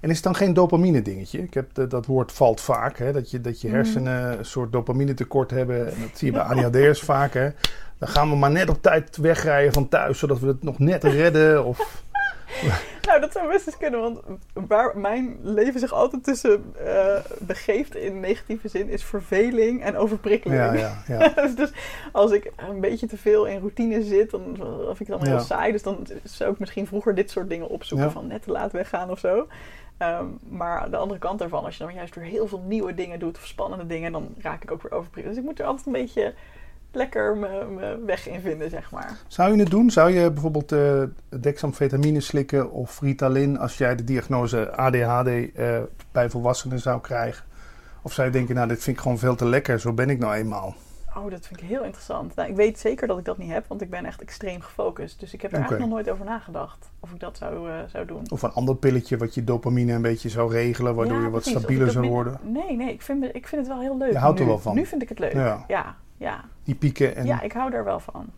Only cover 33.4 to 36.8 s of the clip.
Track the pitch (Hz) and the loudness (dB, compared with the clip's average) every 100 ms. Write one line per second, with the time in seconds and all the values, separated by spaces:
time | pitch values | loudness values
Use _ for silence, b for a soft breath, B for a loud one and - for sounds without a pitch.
33.4 | - - - 185 170 165 165 165 143 - | -14 -8 -6 -6 -6 -6 -6 -6 -10 -10
34.4 | 160 151 - 160 - 165 175 - - 220 | -8 -8 -8 -10 -6 -8 -8 -12 -8 -8
35.4 | 262 311 - 269 285 254 247 - - - | -8 -6 -4 -4 -4 -4 -4 -2 -2 -4
36.4 | b b b b | b b b b